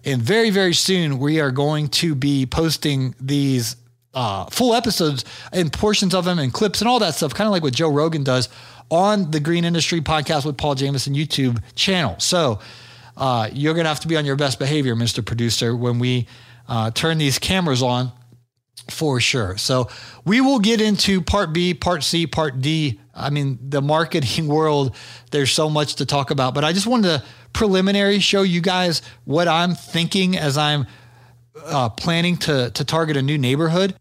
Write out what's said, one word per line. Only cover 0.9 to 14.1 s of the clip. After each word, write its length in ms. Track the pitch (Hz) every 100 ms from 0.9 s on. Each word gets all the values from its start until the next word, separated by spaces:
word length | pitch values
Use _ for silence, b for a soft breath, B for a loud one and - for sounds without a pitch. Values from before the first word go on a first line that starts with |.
| 185 160 135
we 220 | 143 156
are 120 | 139
going 360 | 127 147 151 147
to 240 | - 170
be 320 | 143 143 139 131
posting 680 | 165 165 147 151 135 131 -
these, 560 | 135 143 139 131 113 - _ _ _
uh, 320 | 131 117 98 92
full 300 | - 247 226
episodes 500 | - - 160 135 - B B
and 220 | 185 165
portions 400 | - 208 208 190
of 100 | 185
them 140 | 175 175
and 160 | 123
clips 280 | - 214 -
and 60 | 220
all 120 | 247
that 160 | 196 143
stuff, 180 | 151
kinda 160 | - 214
like 140 | 190
what 100 | 151
Joe 160 | 117 165
Rogan 340 | 143 160 160
does 240 | 135 127 123 B B B -
on 400 | 165 196 208 170
the 80 | 156
Green 260 | 147 170 170
Industry 360 | 170 - 170
Podcast 440 | 147 156 143 156 147
with 100 | 135
Paul 200 | 151 135
Jameson 400 | 139 139 139 139
YouTube 480 | 151 - 131 117 B
channel. 420 | - - 185 135 -
So, 400 | - 180 143 104 B B B B B -
uh, 320 | 135 123 107
you're 220 | 131 151
gonna 160 | 165 160
have 120 | 143
to 60 |
be 100 | 160